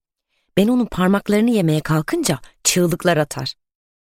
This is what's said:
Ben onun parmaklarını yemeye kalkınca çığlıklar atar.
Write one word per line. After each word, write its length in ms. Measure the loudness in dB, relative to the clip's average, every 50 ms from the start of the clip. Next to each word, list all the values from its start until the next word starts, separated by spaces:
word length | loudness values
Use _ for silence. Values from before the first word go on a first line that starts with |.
| _ _ _ _ _ _ _ _ _ _ _
Ben 120 | 0 2 2
onun 180 | 2 0 -2
parmaklarını 640 | -4 -2 0 2 2 2 0 0 0 0 2 2 2
yemeye 300 | 2 2 2 2 0 0
kalkınca 600 | 0 -2 -2 -2 -2 -2 -4 -2 -2 -2 -4 -4 -8 -18 _ _ -2
çığlıklar 520 | 0 0 2 2 0 0 0 0 0 0
atar. 380 | 0 -2 -2 -6 -8 -10 -10 -12 _ _ _ _ _ _ _ _ _ _ _